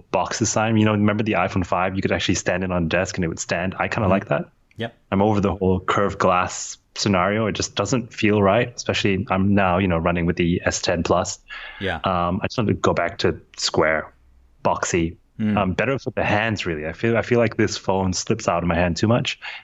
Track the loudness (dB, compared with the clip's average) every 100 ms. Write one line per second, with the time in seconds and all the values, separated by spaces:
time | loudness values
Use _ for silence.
0 | -2 -2 -2 -2 -2 0 2 4 4 4
1 | 2 2 0 0 0 0 -2 0 0 0
2 | 0 0 0 0 0 -2 0 0 0 0
3 | 0 -2 -4 -4 -4 -4 -4 -4 -4 0
4 | 2 2 2 -4 -4 _ _ -10 -10 -10
5 | -4 2 2 2 0 0 0 0 0 0
6 | 0 0 2 2 0 -6 -12 -14 _ -4
7 | 0 2 2 0 -2 -2 -4 -4 -2 -2
8 | -4 -2 2 4 4 4 0 -6 -4 0
9 | 0 0 0 0 2 4 4 2 2 0
10 | 0 0 0 0 0 0 0 -2 -2 -2
11 | 2 0 0 -8 -14 -16 -16 -8 -6 -4
12 | -2 0 0 -2 -4 -2 -2 0 0 0
13 | -2 0 -2 -2 -8 -8 -4 0 2 0
14 | -4 _ _ _ _ _ -2 -2 -2 -2
15 | -2 -6 _ -4 -2 0 0 0 -2 -2
16 | -4 -2 0 0 0 -2 -4 -4 -6 -2
17 | 0 0 2 2 2 2 0 0 -2 0
18 | 0 -2 -2 -2 0 0 0 2 2 2
19 | 2 2 0 -8 -12 -14